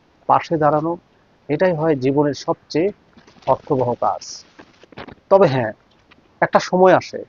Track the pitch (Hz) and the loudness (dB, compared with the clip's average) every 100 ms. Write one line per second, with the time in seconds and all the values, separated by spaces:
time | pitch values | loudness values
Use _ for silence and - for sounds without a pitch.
0 | _ _ - 135 - 165 151 151 160 175 | _ _ -2 -2 0 -2 0 0 -2 -8
1 | _ _ _ _ - 147 185 160 160 147 | _ _ _ _ -6 -2 0 0 -2 -2
2 | 131 139 147 127 - 165 - 147 190 - | 0 0 0 -2 -6 -8 -6 -4 -4 -6
3 | _ _ - _ - 131 - 139 123 117 | _ _ -20 _ -4 -2 -2 -2 -2 -2
4 | 107 90 - - - - - _ - - | -4 -4 -10 -18 -20 -20 -20 _ -20 -20
5 | - - - 196 185 131 110 - _ _ | -20 -16 2 4 4 2 -2 -6 _ _
6 | _ _ _ - 165 196 - 180 185 151 | _ _ _ -4 0 0 0 4 4 4
7 | - - | 0 -12